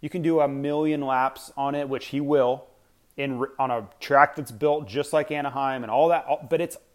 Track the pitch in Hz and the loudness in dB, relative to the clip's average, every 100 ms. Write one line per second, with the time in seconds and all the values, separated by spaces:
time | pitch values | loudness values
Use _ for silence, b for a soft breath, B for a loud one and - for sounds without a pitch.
0 | 147 185 160 160 143 139 143 147 156 151 | -8 -2 2 2 2 0 -2 0 0 0
1 | 135 127 131 - - - 139 143 143 131 | 0 0 0 -2 -12 -4 -2 -2 -4 -6
2 | - 139 143 147 123 135 - _ _ _ | -4 -4 2 4 4 0 -6 _ _ _
3 | _ - 139 123 131 - 131 120 101 - | _ -8 -6 -4 -6 -2 -2 -2 -6 -14
4 | - 139 147 - 135 110 147 147 131 127 | 2 6 6 4 -12 -2 0 0 -2 -6
5 | 143 156 147 147 143 135 135 131 113 123 | 0 0 0 -4 -4 -2 -2 -2 0 4
6 | 165 165 135 151 123 160 170 - _ | 4 4 0 -4 0 -2 -2 -8 _